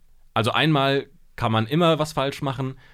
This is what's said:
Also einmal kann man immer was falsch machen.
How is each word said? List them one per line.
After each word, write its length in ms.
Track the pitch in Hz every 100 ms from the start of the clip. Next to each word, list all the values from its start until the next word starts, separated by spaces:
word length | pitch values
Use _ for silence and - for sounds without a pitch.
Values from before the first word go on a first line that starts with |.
| - - -
Also 160 | 113 113
einmal 560 | - 151 147 135 139 117 - - -
kann 140 | 117
man 140 | 110 113
immer 320 | 151 170 151
was 140 | 151
falsch 280 | 151 135 -
machen. 360 | 143 127 131 131 -